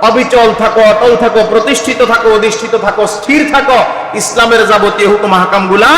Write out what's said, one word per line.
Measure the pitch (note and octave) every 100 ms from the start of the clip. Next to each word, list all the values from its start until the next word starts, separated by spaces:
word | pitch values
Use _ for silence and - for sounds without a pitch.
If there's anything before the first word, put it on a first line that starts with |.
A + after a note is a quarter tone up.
| A3
অবিচল | A#3+ B3+ B3 A#3 -
থাকো, | A3 A3
অটল | G#3+ G#3+ B3 A#3
থাকো, | A#3 G#3+ G#3+
প্রতিষ্ঠিত | A3 - - - B3+
থাকো, | A#3+ A#3 A3+
অধিষ্ঠিত | G#3+ G#3+ G#3 A#3 A3+
থাকো, | G3+ G3+ G#3
স্থির | - - D4 D4
থাকো, | C#4 C4+ B3 - - -
ইসলামের | G#3+ - A#3 A#3 A3+ G#3
যাবতীয় | G#3 G3+ G3 G3+
হুকুম | G#3 G3+
আহকামগুলা | F#3+ F#3 G3+ F#3+ G3 A#3